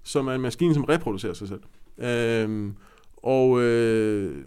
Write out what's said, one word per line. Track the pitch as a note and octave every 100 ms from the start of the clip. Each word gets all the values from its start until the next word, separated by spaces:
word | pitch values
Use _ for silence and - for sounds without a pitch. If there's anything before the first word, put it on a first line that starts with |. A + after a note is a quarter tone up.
som | - D3 C3+
er |
en | C3
maskine, | B2+ - F3
som | D3
reproducerer | C3 E3 C#3+ G2 G#2+
sig | F2 G2
selv. | G2 - - - -
Øhm, | A#2+ A#2+ A#2 A2+ A2 G#2+ G#2 G2+ - - - -
og, | A#2 C3 B2+ B2
øh, | A#2+ A#2 A#2 A2 G#2+ G#2 F#2+ C#2